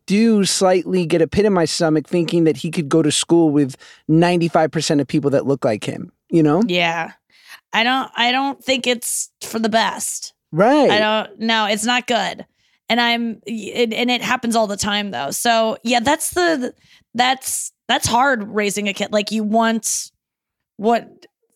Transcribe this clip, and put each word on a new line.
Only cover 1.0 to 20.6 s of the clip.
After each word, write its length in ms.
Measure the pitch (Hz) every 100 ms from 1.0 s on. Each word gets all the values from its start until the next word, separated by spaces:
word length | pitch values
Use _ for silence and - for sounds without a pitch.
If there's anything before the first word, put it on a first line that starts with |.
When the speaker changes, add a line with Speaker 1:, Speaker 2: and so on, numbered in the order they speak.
| 165
Speaker 1:
get 160 | 170
a 60 | 160
pit 160 | 202
in 80 | 208
my 140 | 185 156
stomach 420 | - 165 156 -
thinking 340 | 175 160 175
that 140 | 160 143
he 160 | 165
could 160 | 165 139
go 120 | 160
to 120 | 151
school 380 | - - 170 160
with 260 | 147 135 - - - -
ninety-five 640 | 160 175 180 165 170 156
percent 280 | 165 - 147
of 60 | 135
people 240 | 151 135
that 160 | 135 127
look 180 | 139
like 200 | 127 107
him, 260 | - - 175 _ _
you 120 | 165
know? 200 | 151 165 226
Speaker 2:
Yeah. 460 | 175 170 165 165 - _ _ - - _
I 120 | 208
don't, 260 | 233 262 262 -
I 160 | 240
don't 280 | 254 277 262
think 240 | - 269 247
it's 420 | 240 - - - _
for 180 | - 226
the 80 | 226
best. 680 | 220 202 - - - - - _
Speaker 1:
Right. 400 | 156 214 302 240
Speaker 2:
I 80 | 208
don't, 400 | 214 220 - -
no, 280 | 226 226 208
it's 180 | 208
not 240 | 220 247 240
good. 360 | 226 180 - - _ _ _ -
And 120 | 233
I'm, 400 | 233 233 233 - -
it, 460 | 226 190 - 240
and 180 | 220 247
it 100 | 240
happens 360 | 208 247 233 226
all 100 | 214
the 100 | 202
time 360 | 208 208 208
though. 180 | 120 139
So 460 | - 240 226 220 -
yeah, 160 | 233 240
that's 300 | 233 311 -
the, 440 | 359 349 302 247 - _ _ _
that's, 560 | 226 247 262 - - - - -
that's 220 | 262 -
hard 400 | 233 277 247 202
raising 400 | 208 208 208 202
a 60 |
kid. 180 | 196 196
Like, 180 | 214 208
you 140 | 220
want 680 | 214 220 226 226 - - - _ _ _ _ _